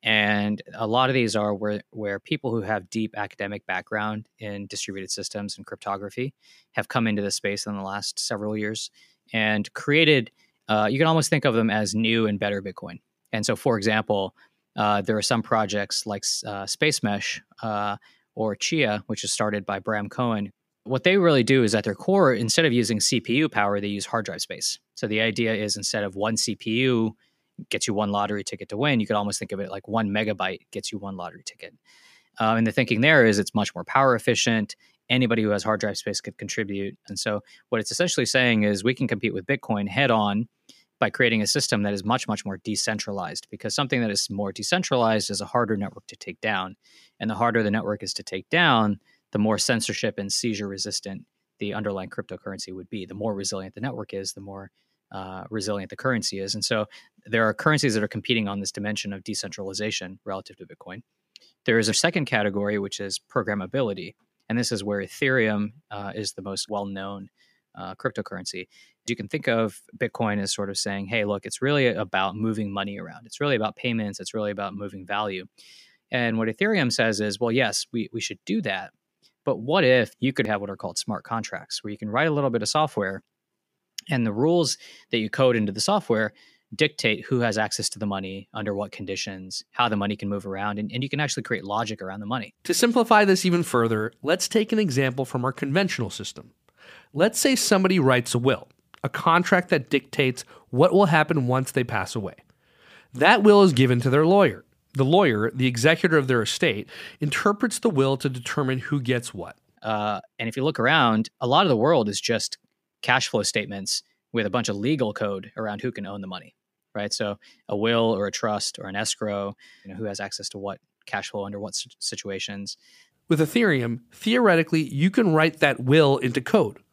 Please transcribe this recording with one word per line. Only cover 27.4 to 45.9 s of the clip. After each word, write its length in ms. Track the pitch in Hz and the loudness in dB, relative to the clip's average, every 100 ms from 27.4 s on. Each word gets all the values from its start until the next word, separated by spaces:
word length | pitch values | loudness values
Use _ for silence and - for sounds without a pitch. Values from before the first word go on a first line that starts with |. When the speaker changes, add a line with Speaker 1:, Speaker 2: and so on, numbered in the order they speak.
| _ - - | _ -20 -6
Speaker 1:
gets 180 | 101 - | -4 -2
you 80 | 101 | -2
one 160 | 104 | 0
lottery 320 | 101 101 104 | 0 -2 -4
ticket 260 | 98 101 98 | -8 -12 -10
to 80 | 104 | -2
win, 220 | 147 127 | 2 2
you 80 | 104 | 2
could 80 | 104 | 0
almost 240 | 101 98 | 0 -4
think 120 | 98 | -6
of 80 | 98 | -8
it 120 | 95 | -6
like 160 | 98 - | -10 -4
one 220 | 107 107 | -2 0
megabyte 500 | 101 107 101 92 92 _ | 0 -2 -2 -4 -6 _
gets 200 | 104 - | -10 -8
you 80 | 104 | -10
one 180 | 98 95 | -10 -10
lottery 240 | 87 87 | -12 -12
ticket. 300 | - - 87 _ _ _ _ _ _ - | -18 -18 -20 _ _ _ _ _ _ -2
Uh, 140 | 110 113 | 2 4
and 120 | 113 | 2
the 40 | |
thinking 300 | 107 117 110 | 2 2 4
there 240 | 139 156 113 | 6 8 8
is 140 | 101 | 6
it's 160 | 95 107 | 2 -2
much 180 | 101 | -2
more 100 | - | -6
power 300 | 87 135 135 | 0 4 4
efficient. 600 | 117 - 113 - 113 104 - _ _ _ | 4 2 2 2 0 -2 -8 _ _ _
Anybody 320 | 127 123 113 | 2 2 2
who 80 | 107 | 2
has 140 | 104 | 0
hard 160 | 110 107 | 0 0
drive 180 | 110 95 | -2 -4
space 240 | - 98 | -6 -6
could 160 | - - | -8 -12
contribute. 580 | 101 - 101 98 98 - _ | -8 -6 -6 -4 -6 -10 _
And 80 | 101 | -6
so 240 | 117 104 - - _ | -4 -4 -8 -20 _
what 120 | 117 | -2
it's 100 | 104 | -2
essentially 360 | - 175 - 120 | 0 0 2 2
saying 360 | 131 123 113 | 4 4 4
is 200 | 104 101 | 4 2
we 100 | 110 | 0
can 140 | 123 127 | 0 -2
compete 260 | 110 113 | 0 -2
with 140 | 95 92 | -4 -4
Bitcoin 420 | 139 - 107 101 | -4 -2 -2 -2
head 220 | 95 139 | 0 4
on 360 | 113 104 101 120 _ _ - _ _ | 4 2 0 -4 _ _ -20 _ _
by 100 | 117 | -2
creating 320 | - 123 113 | 2 2 2
a 60 | 104 | 0
system 360 | 147 - 113 | 0 0 0
that 100 | 101 | 0
is 100 | 101 | -2
much, 240 | 98 123 - | 0 -2 0
much 160 | 104 | -6
more 160 | - 95 | -4 -8
decentralized, 840 | - 104 - 107 - 98 90 - - | -6 -4 -2 -4 -4 -6 -6 -10 -12
because 240 | - - - | -10 -6 -4
something 260 | 135 127 | 0 0
that 80 | 113 | 0
is 200 | 101 - | -2 -4
more 200 | 101 101 | -4 -6
decentralized 760 | 95 104 180 180 131 113 110 - | -6 -2 -2 0 2 4 2 0
is 120 | 101 | -6
a 40 | 101 | -2
harder 320 | 123 113 107 | -2 0 0
network 300 | 98 | -4